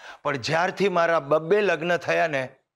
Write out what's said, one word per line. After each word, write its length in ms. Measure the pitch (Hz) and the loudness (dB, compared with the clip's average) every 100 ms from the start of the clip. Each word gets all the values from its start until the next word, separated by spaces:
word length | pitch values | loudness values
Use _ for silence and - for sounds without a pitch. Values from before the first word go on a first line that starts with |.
| - - | -20 -10
પણ 140 | 147 139 | -6 -4
જ્યારથી 520 | 113 160 185 190 196 | -2 0 0 0 0
મારા 320 | 180 170 165 | 2 2 2
બબ્બે 400 | 143 156 160 208 | 2 0 2 2
લગ્ન 360 | 202 165 170 170 | 2 0 0 -2
થયા 300 | - 165 170 | 0 0 0
ને, 220 | 139 127 - _ | -2 -6 -10 _